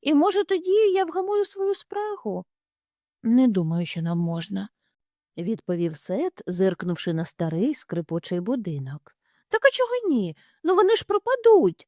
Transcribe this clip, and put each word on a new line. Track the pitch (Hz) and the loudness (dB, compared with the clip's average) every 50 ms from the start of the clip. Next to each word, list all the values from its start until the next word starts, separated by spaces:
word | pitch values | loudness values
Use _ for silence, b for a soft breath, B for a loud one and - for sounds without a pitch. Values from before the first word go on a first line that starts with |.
«І, | - 269 311 | 0 4 4
може, | 285 302 403 359 392 392 | 4 4 4 2 0 0
тоді | - 392 359 359 370 381 427 440 403 370 | 0 -2 -2 0 0 2 4 4 4 2
я | 381 381 | 2 0
вгамую | 330 311 370 381 392 415 415 415 | -2 -2 -6 -4 -2 -2 -2 -2
свою | - - 403 392 392 392 | -4 -4 -4 -4 -4 -4
спрагу?» | - - _ - 403 415 427 415 381 - 220 185 180 185 _ _ _ _ _ _ _ _ _ _ _ _ _ _ _ - | -4 -8 _ -8 -8 -6 -6 -8 -8 -8 -8 -8 -8 -10 _ _ _ _ _ _ _ _ _ _ _ _ _ _ _ 0
«Не | 220 233 247 262 247 | 2 4 6 6 4
думаю, | 208 185 170 160 165 170 175 | 4 2 0 0 -2 -2 -4
що | - - 170 | -4 -6 -6
нам | 160 170 170 170 | -4 -2 -2 -2
можна», | 175 165 165 170 165 185 202 190 196 214 _ _ _ _ _ _ _ _ _ _ _ _ _ - | -2 -2 -4 -6 -8 -8 -8 -8 -8 -10 _ _ _ _ _ _ _ _ _ _ _ _ _ -8
відповів | 170 175 226 - _ - 180 170 170 170 156 - | -6 -6 -6 -6 _ -6 -2 -2 -2 -2 -4 -6
Сет, | - - 185 220 330 370 _ - - - | -8 -6 -4 -2 -2 -4 _ -8 -10 -8
зиркнувши | 180 175 190 190 180 _ - 175 175 - - 180 170 | -2 0 0 0 0 _ -4 -6 -4 -4 -4 -4 -2
на | 160 165 | -2 -4
старий | - - _ 170 165 160 165 202 285 302 | -6 -6 _ -4 -4 -2 0 0 0 -2
скрипучий | - - _ - 170 165 - 165 170 - - 180 175 | -4 -8 _ -6 -6 -6 -4 -6 -8 -6 -4 -6 -6
будинок. | 180 202 262 262 208 185 156 143 131 131 135 - _ _ _ _ _ _ _ _ _ _ | -4 -4 -4 -4 -4 -6 -8 -8 -8 -10 -12 -14 _ _ _ _ _ _ _ _ _ _
«Так | - 440 - | -4 4 4
а | 539 | 2
чого | - - 508 466 480 - 466 392 | 4 4 -2 -2 -2 -2 0 0
ні? | 294 240 196 170 156 b b b b b b | 0 2 0 -2 -6 b b b b b b
Ну | 311 370 | 2 4
вони | 359 427 381 453 | 4 4 4 4
ж | 392 - | 2 0
пропадуть» | _ 415 415 _ 466 523 508 440 466 453 381 269 185 165 _ - | _ -2 -2 _ 0 -2 4 6 8 8 8 6 4 0 _ -16